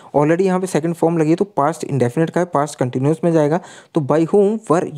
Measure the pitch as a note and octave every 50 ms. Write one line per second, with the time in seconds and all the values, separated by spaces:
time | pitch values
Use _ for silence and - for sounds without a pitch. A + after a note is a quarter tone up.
0 | - - - C#3+ D3 D3+ E3+ F3 G3 F#3+ F3+ F#3 F#3+ F3+ - D3+ D#3 E3+ E3+ -
1 | E3 E3 E3+ E3 D#3 D3+ E3+ F3+ G3+ - - C#3 C#3 D#3 E3 - - - C#3 B2+
2 | A#2+ A#2+ - D#3+ E3 D#3+ - E3 F3+ F3 - C#3 D3 D3+ - - C3+ B2+ B2+ B2+
3 | C3+ D3 D#3+ - - E3+ E3 D#3+ D3 C#3+ D#3+ F3+ - - - - - _ - E3
4 | C#3 C3 D3 E3 E3 D#3 G3 G#3 G3 G3+ A3+ A3 - - D3+ F3+ F#3 F#3 D3+